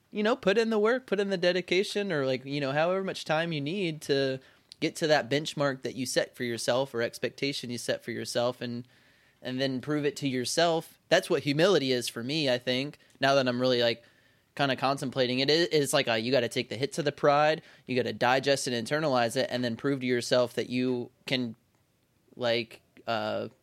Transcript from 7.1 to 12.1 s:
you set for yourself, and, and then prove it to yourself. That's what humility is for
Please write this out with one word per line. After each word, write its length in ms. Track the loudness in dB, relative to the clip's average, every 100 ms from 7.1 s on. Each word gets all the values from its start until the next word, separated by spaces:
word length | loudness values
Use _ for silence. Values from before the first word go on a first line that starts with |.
| -2 -6 -4 -6 -4 -6
you 80 | -6
set 260 | -4 -4
for 60 | -4
yourself, 500 | -8 -4 -2 -2 -2
and, 260 | -8 -8 -12 _ _ _ _ _
and 180 | -8 -2
then 200 | -2 -2
prove 240 | -4 -2
it 100 | -2 -2
to 120 | -2
yourself. 720 | -2 -2 2 2 2 -4 _ 0
That's 220 | 2 2
what 140 | 0
humility 460 | 0 2 4 4 4
is 160 | 0
for 140 | -2